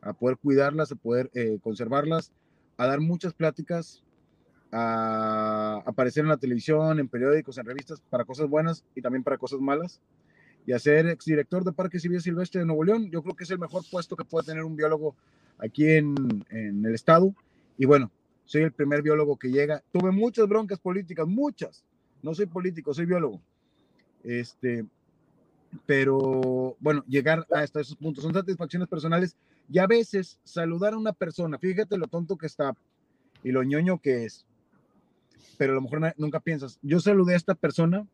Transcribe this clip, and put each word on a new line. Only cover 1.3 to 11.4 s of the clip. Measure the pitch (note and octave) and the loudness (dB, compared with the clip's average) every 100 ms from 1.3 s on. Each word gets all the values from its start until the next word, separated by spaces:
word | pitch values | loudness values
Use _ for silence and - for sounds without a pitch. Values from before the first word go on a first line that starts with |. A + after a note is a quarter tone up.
eh, | B2 A#2 G#2+ | -2 -2 -2
conservarlas, | A2+ G#2+ A2+ C#3 D3 D#3+ - _ _ _ _ - | -4 -6 -2 0 0 -2 -4 _ _ _ _ -2
a | B2+ | 0
dar | C#3 | 2
muchas | D#3+ F3 F3+ | 0 0 -4
pláticas, | - D#3+ D3+ C#3+ E3+ D#3+ - _ _ _ _ _ _ _ | -2 -2 -2 -6 -6 -8 -18 _ _ _ _ _ _ _
a | A2+ A2+ A2+ A2+ A2 A2 A2 G#2+ G#2+ G#2+ G#2 - | -4 -2 -2 -2 -2 -2 -2 -2 -2 -4 -4 -6
aparecer | - B2+ D3+ | -2 0 2
en | D3+ | 0
la | D3+ | 0
televisión, | C3 A#2+ C3+ D#3 D#3 D#3 | 0 -4 0 2 2 0
en | C3+ | -2
periódicos, | A#2+ C3 D3+ D3 B2 | -2 2 2 0 -12
en | A2+ | -10
revistas, | C3+ - D#3 _ | -12 -12 -18 _
para | B2 A#2 | -4 -4
cosas | B2+ D3+ | -4 0
buenas | D3 D#3+ D#3+ _ - | 0 0 -4 _ -8
y | |
también | B2 C3 | -4 -4
para | B2+ C3+ | -2 -4
cosas | B2+ C#3 | -4 -4
malas, | C3+ C#3+ F3 - _ _ _ _ _ _ - | -2 -2 -4 -12 _ _ _ _ _ _ -4
y | |
a | B2 | -2
ser | D3 D3+ E3 | 4 4 4
exdirector | E3 - D3+ | 0 0 0